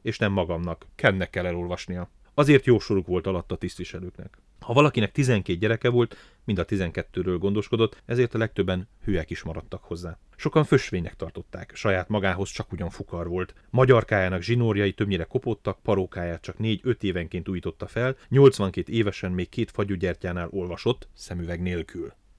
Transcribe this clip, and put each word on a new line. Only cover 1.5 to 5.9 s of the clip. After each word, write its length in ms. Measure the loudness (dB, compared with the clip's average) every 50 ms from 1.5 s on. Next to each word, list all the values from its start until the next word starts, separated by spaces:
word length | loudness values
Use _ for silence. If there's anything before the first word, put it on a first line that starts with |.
| -4 -4 -6 -6 -6 -8 -8 -8 -8 -8 -10 -10 _ _ _ _ _
Azért 300 | 2 6 8 6 8 8
jó 140 | 6 4 4
soruk 280 | 4 2 0 0 0
volt 200 | 0 0 0 0
alatt 260 | 0 -2 -4 -4 -6 -6
a 40 |
tisztviselőknek. 800 | -6 -6 -8 -8 -8 -12 -12 -12 -12 -12 -14 -14 -14 -18 -18 -20 _ _ _ _ _
Ha 120 | -8 0 4
valakinek 400 | 6 6 6 4 2 0 0 0
tizenkét 460 | 0 2 2 2 2 2 -2 -2 0
gyereke 300 | 0 0 0 0 0
volt, 280 | 2